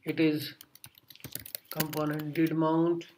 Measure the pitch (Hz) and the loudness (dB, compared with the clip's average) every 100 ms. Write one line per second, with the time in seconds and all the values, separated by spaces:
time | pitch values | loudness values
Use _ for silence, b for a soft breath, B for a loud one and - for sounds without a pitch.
0 | - 156 160 151 135 - - - - - | -6 2 4 4 -4 -12 -20 -20 -20 -20
1 | _ - - - - - _ - 156 147 | _ -18 -14 -12 -12 -14 _ -6 -4 -2
2 | 151 151 151 147 160 156 160 160 170 170 | -2 -2 -4 0 2 4 2 4 2 0
3 | - | -4